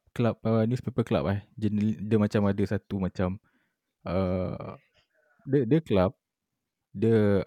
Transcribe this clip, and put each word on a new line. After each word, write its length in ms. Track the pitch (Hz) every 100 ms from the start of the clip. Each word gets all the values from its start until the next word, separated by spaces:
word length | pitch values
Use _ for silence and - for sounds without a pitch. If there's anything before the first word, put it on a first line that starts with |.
| _
club, 240 | - 117 101 110
uh, 160 | 113
newspaper 400 | 110 127 - 123
club 240 | 117 101 78
eh. 160 | 101 - -
Jurnal-, 400 | 107 104 107 107 101
dia 100 | 110
macam 180 | 104 113 101
ada 160 | 98
satu 400 | 98 101 - 101
macam, 400 | 92 - 92 98 _ _ _ _ _ _ -
uh, 720 | 87 92 92 90 - - - _ _ _ _ _ _
dia, 240 | 147 139 113
dia 160 | 151
club, 320 | 156 101 92 - _ _ _ _ _ _ _
dia 480 | 98 113 113 104 98